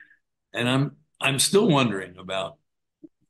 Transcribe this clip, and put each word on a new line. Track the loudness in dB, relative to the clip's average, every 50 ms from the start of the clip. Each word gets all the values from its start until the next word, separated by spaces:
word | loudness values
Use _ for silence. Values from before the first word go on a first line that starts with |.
| -20 _ _ _ _ _ _ _ _ _ -6
And | -4 -2 0
I'm, | 0 0 0 -2 -4 _ _ _ _ -6
I'm | -4 -2 0 0
still | 0 2 4 4 4
wondering | 4 4 4 2 2 0 -4 -8 -10 -14
about | -14 -12 -8 -6 -6 -6 -6 -10 _ _ _ _ _ _ _ _ _ -20 -20 _ _ _ _